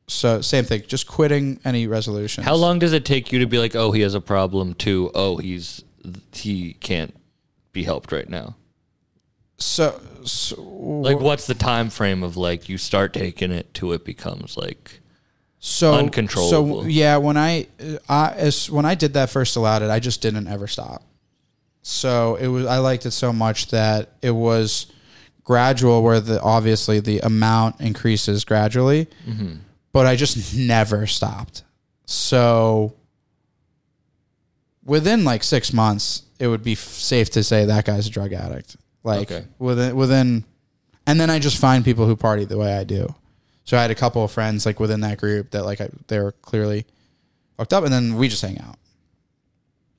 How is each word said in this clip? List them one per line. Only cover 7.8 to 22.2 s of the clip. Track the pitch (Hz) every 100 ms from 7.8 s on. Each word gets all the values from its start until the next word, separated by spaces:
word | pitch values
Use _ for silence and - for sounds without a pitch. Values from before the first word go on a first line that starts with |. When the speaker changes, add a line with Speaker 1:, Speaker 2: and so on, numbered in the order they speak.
Speaker 2:
helped | 82 73 -
right | 71 -
now"? | 85 55 - _ _ _ _ _ _ _ _ _ -
Speaker 1:
So, | - - 156 - - -
so | 123 - - -
Speaker 2:
Like, | - - - 147 135 139
what's | 139 143 -
the |
time | 120 127 117 113
frame | - 101 92
of, | 90 87
like, | 87 87 -
you | 95
start | - 98 98
taking | - 92 - 90
it | 87 -
to | - 90
it | 82
becomes, | - - - - - -
like, | 50 - - - _ _ _ _ _ _
Speaker 1:
So, | - - 160
Speaker 2:
uncontrollable? | 147 131 - 104 - 87 156 147 -
Speaker 1:
so, | 160
yeah, | 151 151 147
when | 147 147
I, | 160 165 - -
uh, | 156 151 -
I, | 143 156
as, | - 151 - -
when | 147
I | 151 180
did | 151
that | 139 131
first | 135 123 120
Dilaudid, | 110 110 107
I | 110
just | 123 -
didn't | 110 107 98
ever | 101 101
stop. | - 58 - _ _ _ _ _ _ _ _
So | - - 131 120